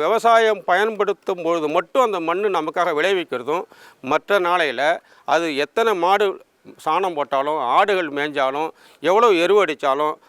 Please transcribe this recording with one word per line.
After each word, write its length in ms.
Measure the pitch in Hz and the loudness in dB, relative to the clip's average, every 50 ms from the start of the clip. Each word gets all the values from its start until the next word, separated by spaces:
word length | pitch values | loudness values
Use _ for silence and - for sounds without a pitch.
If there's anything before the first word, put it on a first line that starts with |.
| 151 | 0
விவசாயம் 560 | 170 220 226 - 233 226 226 226 220 214 196 - | 0 0 2 4 4 4 6 4 4 0 -2 0
பயன்படுத்தும் 760 | - 175 185 208 220 220 196 202 185 196 - _ - 190 180 160 | 0 2 2 2 0 -2 -6 -6 -6 -6 -6 _ -6 -6 -4 -2
பொழுது 240 | 165 170 170 156 147 156 | -2 -2 -2 -2 0 -2
மட்டும் 300 | 175 175 - _ 269 254 | -2 -4 0 _ 0 0
அந்த 140 | 226 196 175 | 0 0 -4
மண்ணு 280 | 165 165 170 185 208 208 185 165 | -4 -4 -4 -2 -2 -2 -2 -2
நமக்காக 340 | 151 160 156 180 170 175 156 147 | -4 -4 -2 -2 -2 0 0 0
விளைவிக்கிறதும், 680 | 156 190 202 185 165 - 127 123 120 127 156 180 - - - - - - _ _ - 131 147 | 0 0 0 -2 -2 -6 -8 -8 -4 -4 -6 -6 -6 -10 -18 -20 -20 -20 _ _ -6 -2 -2
மற்ற 280 | 156 - - 202 202 180 175 | -2 0 0 0 0 2 0
நாளையில 340 | 180 180 165 143 120 120 139 156 170 - - _ _ _ _ - 139 | 0 0 0 -2 -2 -2 -2 -2 -2 -2 -6 _ _ _ _ -2 0
அது 120 | 160 170 165 143 135 147 | 0 0 -2 -2 -4 -4
எத்தனை 300 | - _ 220 233 226 208 175 170 | -4 _ -2 0 0 0 0 2
மாடு 220 | 180 196 208 208 196 180 - - _ _ _ _ - - - - | 2 2 2 2 -2 -2 -6 -14 _ _ _ _ -20 -20 -10 -6
சாணம் 320 | 165 156 180 196 185 170 | -2 -2 0 -2 -2 -4
போட்டாலும், 440 | 151 139 - 143 135 139 147 156 156 131 120 135 | -4 -4 -2 -2 -2 0 -2 -2 -2 -2 0 2
ஆடுகள் 340 | 170 202 202 202 185 175 147 139 | 2 2 2 0 -2 -2 -4 -4
மேய்ஞ்சாலும், 520 | 143 143 156 139 143 135 131 135 147 160 160 - _ _ - - _ - | -4 -4 -4 -2 0 0 0 0 -2 -6 -6 -8 _ _ -20 -20 _ 0
எவ்வளோ 280 | 160 185 214 240 233 196 165 165 | 2 4 4 4 4 4 4 2
எருவு 160 | 175 202 208 190 | 2 4 2 2
அடிச்சாலும், 500 | 156 151 - - 139 135 143 151 151 156 - _ | 2 -2 -2 -2 -2 0 0 0 -2 -4 -6 _